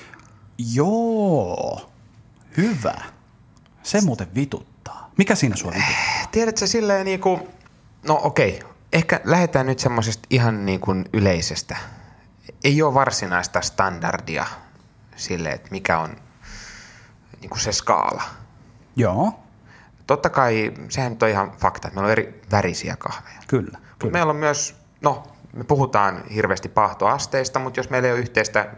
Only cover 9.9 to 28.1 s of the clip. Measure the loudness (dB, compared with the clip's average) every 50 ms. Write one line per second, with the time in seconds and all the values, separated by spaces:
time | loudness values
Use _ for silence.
9.9 | 0 0 0 -2 -4 -6 -2 0 2 4 4 2 2 0 0 0 -2 0 0 0
10.9 | 0 -2 -2 -2 2 2 4 4 4 2 0 -4 -6 -6 -8 -8 -10 -10 -10 -14
11.9 | -16 -20 -20 -20 -20 -20 -20 -20 _ _ -20 -20 -8 0 2 2 4 4 4 4
12.9 | 4 4 4 4 2 -2 -2 0 0 0 0 0 -2 -2 -2 0 0 0 0 0
13.9 | 0 -2 -2 -4 -4 -4 -6 -6 -4 -4 -4 -6 -8 -14 -18 -20 -20 -20 _ _
14.9 | _ _ -20 -20 -16 -14 -8 -6 -6 -4 -4 -4 -6 -8 -10 -12 -10 -2 0 2
15.9 | 2 2 0 -4 -10 -14 -20 -20 -20 -20 -20 -20 -18 -18 -18 -18 -18 -20 -20 -20
16.9 | -20 -20 -20 -20 -20 _ _ _ -20 -18 -16 -10 -8 -4 -4 -2 -4 -2 2 2
17.9 | 2 2 2 0 -2 -4 -8 -10 -12 -16 -20 -20 -20 -20 -20 -20 -20 -20 -20 _
18.9 | 0 2 2 2 2 2 0 0 -2 -6 -14 -20 -20 -20 -20 -20 -20 -20 -20 -20
19.9 | -20 -12 -2 -2 0 2 2 2 2 2 4 4 2 2 0 -2 -6 -10 -12 -8
20.9 | -6 -4 -4 -4 0 2 2 2 4 2 0 -2 -2 0 0 0 0 -2 -8 -8
21.9 | -4 -2 0 2 2 2 0 -2 -10 -18 -4 0 2 2 2 2 -2 -4 -8 -8
22.9 | -8 -8 -8 -10 -10 -10 -14 -18 -20 -20 -4 -2 -2 -2 -2 -4 -10 -16 -20 -20
23.9 | -10 -6 -4 -2 0 0 0 0 0 0 0 0 0 0 -4 -6 -8 -16 _ _
24.9 | _ _ 0 0 0 0 -6 -16 -20 -20 -20 -14 -12 -10 0 2 2 2 4 4
25.9 | 4 4 4 2 0 -4 -8 -4 -2 0 0 0 0 -2 -4 -2 2 2 2 2
26.9 | 2 0 0 2 2 0 -2 -2 -2 -2 -2 -2 -2 -4 -4 -2 -4 -6 -4 -2
27.9 | 0 0 2 2